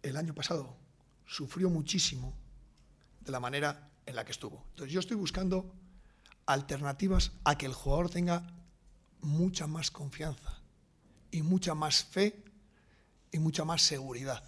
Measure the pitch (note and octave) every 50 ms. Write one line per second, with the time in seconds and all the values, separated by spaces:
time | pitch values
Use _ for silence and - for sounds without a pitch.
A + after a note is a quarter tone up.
0 | - C#3+ C3+ D3 E3 E3 D3 - C#3+ - F3 D#3 C3+ B2 B2+ - - _ _ _
1 | _ _ _ _ _ - - - D3 - - F3+ F#3 F#3 E3+ D#3+ D3 - - F3+
2 | - - - B2+ B2 B2 - - - - - - - - - - - _ - _
3 | - - - - - - C3 B2+ B2 B2 C3+ C#3+ D3 D3 C#3+ D3 - - - _
4 | _ - B2+ A2+ G#2+ - - - - A2+ - - - - - - C#3+ C3 D#3 F#3
5 | F3+ - A#3+ G#3 F#3+ - - F#3 F#3+ F#3 F#3 F#3 F#3 - - - - - - -
6 | - - - _ _ - - _ _ - C#3 C#3 C#3 C#3+ C#3+ C#3 C#3+ C#3+ C#3 -
7 | G3 F#3+ F#3 F3+ - - - - - - D3 D3 - C3+ B2 - - C#3+ C#3 D#3
8 | F3 E3+ F3 F3 F3 F3 F3 F3 F3 - - - - - - _ _ - - -
9 | _ _ _ - - D3+ D3 D#3+ F3 F#3+ F3+ - D#3+ D3+ D#3 E3 D#3 - - -
10 | C#3+ C#3 - - D3+ D#3 C3+ - - - - - - - _ _ _ _ _ _
11 | _ - - - - - - E3 D3+ D#3+ F#3 F#3 F#3 F3+ D#3 D3+ D#3 D3+ C#3+ -
12 | - - - F#3 G3 G#3+ A3+ - - - - - - - _ - _ - - -
13 | _ _ _ _ _ _ - D#3+ D#3+ D#3+ D3+ - D#3 D#3+ E3+ D#3+ - - D#3 C#3
14 | C3+ C3+ B2 A#2+ C3 C3+ B2 A2 -